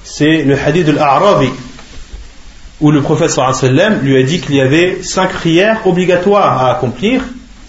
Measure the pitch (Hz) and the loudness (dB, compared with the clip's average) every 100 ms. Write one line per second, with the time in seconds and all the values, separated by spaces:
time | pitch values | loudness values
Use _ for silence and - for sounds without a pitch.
0 | - - 147 160 139 139 151 156 156 147 | -18 -2 0 2 2 0 0 0 0 0
1 | 147 135 196 170 131 - - - - - | 2 2 2 2 0 -4 -14 -18 -18 -18
2 | - - - - - - - - 147 147 | -16 -16 -18 -20 -20 -20 -20 0 2 2
3 | 131 156 165 - 127 127 131 131 208 196 | 0 0 0 0 -2 0 2 2 2 0
4 | 135 131 131 175 - 139 131 151 180 185 | 2 2 2 -2 -2 0 2 2 0 -2
5 | - - 185 - 170 165 208 220 190 175 | -6 -2 -2 -2 0 2 2 0 0 0
6 | 180 175 196 202 165 127 127 120 120 - | 2 0 2 2 2 0 0 0 -4 -2
7 | 196 262 - - - - | -2 -2 -4 -12 -20 -20